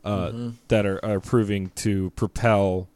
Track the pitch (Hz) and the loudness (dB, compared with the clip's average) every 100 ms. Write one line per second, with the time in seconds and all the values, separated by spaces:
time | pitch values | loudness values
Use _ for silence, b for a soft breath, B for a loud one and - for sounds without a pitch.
0 | 101 101 85 117 120 117 _ 110 101 95 | -4 -4 -4 -6 -10 -12 _ 2 2 -2
1 | 107 101 - 123 101 101 92 - 110 98 | -2 -4 2 2 2 -2 -4 -4 -2 0
2 | 92 - 104 - 117 104 98 92 92 | -2 -4 -4 0 2 4 2 0 -6